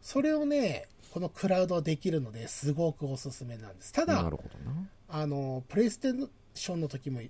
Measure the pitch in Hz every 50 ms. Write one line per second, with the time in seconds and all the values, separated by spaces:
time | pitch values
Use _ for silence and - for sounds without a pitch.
0 | - - - 269 285 311 311 302 302 285 294 285 262 196 139 107 - - - -
1 | - - - 170 180 170 - - - 196 190 185 185 175 180 170 156 160 160 147
2 | - 185 165 160 135 113 107 113 113 - - - - 143 147 143 170 165 151 -
3 | 151 135 135 131 - 143 127 - 131 123 120 110 110 104 98 - - - - -
4 | 330 330 320 240 175 165 156 - - - - - 139 127 131 160 190 196 - -
5 | - - 160 151 151 147 143 139 139 135 131 127 127 - - 202 220 233 208 -
6 | - 262 254 247 277 - - - - - - - - - 185 170 160 143 - 131
7 | - 147 131 123 113 -